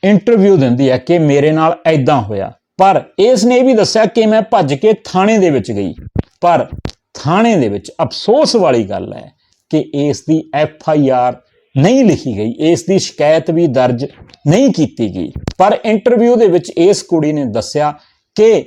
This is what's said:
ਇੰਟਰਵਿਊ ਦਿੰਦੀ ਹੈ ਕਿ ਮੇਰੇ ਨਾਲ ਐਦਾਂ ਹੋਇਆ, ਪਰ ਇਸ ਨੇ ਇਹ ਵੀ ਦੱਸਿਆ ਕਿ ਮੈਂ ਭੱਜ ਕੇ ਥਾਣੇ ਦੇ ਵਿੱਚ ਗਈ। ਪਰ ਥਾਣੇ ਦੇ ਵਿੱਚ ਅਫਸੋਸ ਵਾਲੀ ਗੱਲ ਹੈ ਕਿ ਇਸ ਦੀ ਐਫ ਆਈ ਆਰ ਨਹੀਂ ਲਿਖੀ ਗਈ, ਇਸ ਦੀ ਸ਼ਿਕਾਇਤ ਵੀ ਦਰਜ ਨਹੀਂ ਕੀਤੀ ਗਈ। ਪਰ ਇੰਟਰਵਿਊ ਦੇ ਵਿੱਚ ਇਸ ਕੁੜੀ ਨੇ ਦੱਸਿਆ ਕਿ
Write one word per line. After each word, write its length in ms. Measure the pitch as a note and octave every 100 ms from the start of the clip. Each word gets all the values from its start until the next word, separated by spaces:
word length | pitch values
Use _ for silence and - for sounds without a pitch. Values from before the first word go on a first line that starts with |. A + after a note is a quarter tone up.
ਇੰਟਰਵਿਊ 540 | F#3+ G#3 - A#3 G3 F#3+
ਦਿੰਦੀ 320 | C3+ B2 C3+
ਹੈ 60 | B2+
ਕਿ 200 | - E3+
ਮੇਰੇ 320 | D3+ C#3+ D3
ਨਾਲ 220 | D#3 D#3+ D#3+ -
ਐਦਾਂ 340 | D#3 B2 C#3
ਹੋਇਆ, 300 | G#2 G#2 F#2+ - _ -
ਪਰ 220 | F#3+ E3+ - -
ਇਸ 260 | G#3 B3+
ਨੇ 120 | A3 B3
ਇਹ 80 |
ਵੀ 80 | B3+
ਦੱਸਿਆ 300 | A#3 G3+ A3+ G#3+
ਕਿ 200 | A#3 A3
ਮੈਂ 160 | A3
ਭੱਜ 320 | G#3+ A3+ D3+
ਕੇ 180 | C#3 G#3+ G#3
ਥਾਣੇ 320 | - F#3 G3 A3
ਦੇ 120 | F#3
ਵਿੱਚ 200 | C#3 G2+
ਗਈ। 220 | G#2 F#2+ - - - - _
ਪਰ 260 | F3 E3 A2+ - - - _
ਥਾਣੇ 400 | - C#3+ F3+ A#3 G#3
ਦੇ 120 | A#2
ਵਿੱਚ 220 | G2+ - -
ਅਫਸੋਸ 520 | D#3 - - B3 D#4 A#3+
ਵਾਲੀ 280 | F3 A#2+
ਗੱਲ 280 | G2 F#2+ F#2
ਹੈ 160 | G2+ - _ _ _ _
ਕਿ 80 | D#3 - C#3+
ਇਸ 240 | D3 C#3 -
ਦੀ 120 | D#3 -
ਐਫ 340 | C#3+ D3+ - -
ਆਈ 200 | D3+ C#3
ਆਰ 300 | B2+ B2 A#2+ _ _ _
ਨਹੀਂ 300 | C#3 D3+ C4
ਲਿਖੀ 320 | A#3+ D3 C#3 G2+
ਗਈ, 140 | G#2+
ਇਸ 340 | A#2 D#3 E3+
ਦੀ 140 | E3+ F#3+
ਸ਼ਿਕਾਇਤ 520 | - - D3 D#3+ D#3+
ਵੀ 160 | E3 E3+
ਦਰਜ 380 | C3 B2+ A#2+ C#3 - - _ D3
ਨਹੀਂ 220 | F3+ C#4
ਕੀਤੀ 360 | F3+ D3 - A2
ਗਈ। 160 | F#2 D#2 - - -
ਪਰ 200 | F#3+ -
ਇੰਟਰਵਿਊ 520 | A3+ G#3+ G#3 A#3 A#3 A#3+
ਦੇ 120 | A3
ਵਿੱਚ 220 | F3 -
ਇਸ 320 | - F3 G3+
ਕੁੜੀ 300 | - E3+ D3+
ਨੇ 120 | D3+ C3+
ਦੱਸਿਆ 460 | G#2+ - D3+ F#3 F#3 _ _ _ -
ਕਿ 260 | A3 G#3